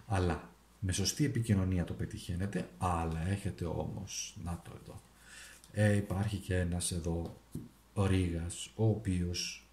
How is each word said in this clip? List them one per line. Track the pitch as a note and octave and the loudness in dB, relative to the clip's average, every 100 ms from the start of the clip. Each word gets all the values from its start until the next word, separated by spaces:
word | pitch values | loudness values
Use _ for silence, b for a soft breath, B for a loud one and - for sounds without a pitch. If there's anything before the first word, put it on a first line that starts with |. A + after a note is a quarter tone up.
| - | -2
αλλά | G2 F2+ D#2+ - - - - | 2 2 0 -4 -20 -20 -4
με | F#2 | -2
σωστή | F2+ F2+ - D3 | 0 0 2 0
επικοινωνία | A#2+ A2+ F#2+ F#2 F#2 | 2 4 4 4 2
το | D#2 | 0
πετυχαίνετε, | - D#2+ - - F2 G2 - - - | -2 -6 -6 -6 -4 -2 -2 -6 -2
αλλά | F2+ E2+ E2 D#2+ F2 | 0 2 0 0 0
έχετε | G2 F2+ - E2 | 0 -2 -4 -2
όμως, | D#2+ D#2+ - F#2+ - - - | -2 -4 -4 -8 -8 -8 -8
να | E2 E2+ | -8 -8
το | - - | -10 -16
εδώ, | - D#2+ - B B B B B B | -14 -16 -18 B B B B B B
ε, | G#2 G#2 G2+ | 4 6 6
υπάρχει | G2 F#2+ G2+ G2 | 2 0 0 -2
και | - F2+ | 0 0
ένας | F2 F2 - | 2 0 -2
εδώ, | F2 E2+ E2+ E2 - - - - - _ | -2 -2 -2 -4 -10 -14 -14 -14 -20 _
ο | - F#2+ | 2 4
Ρήγας, | F#2+ F2 E2 F2 - - - | 4 4 0 -4 -6 -10 2
ο | A2 | 4
οποίος | G#2+ G2 F2+ F2 F2+ - - - | 4 2 2 2 -2 -4 -8 -16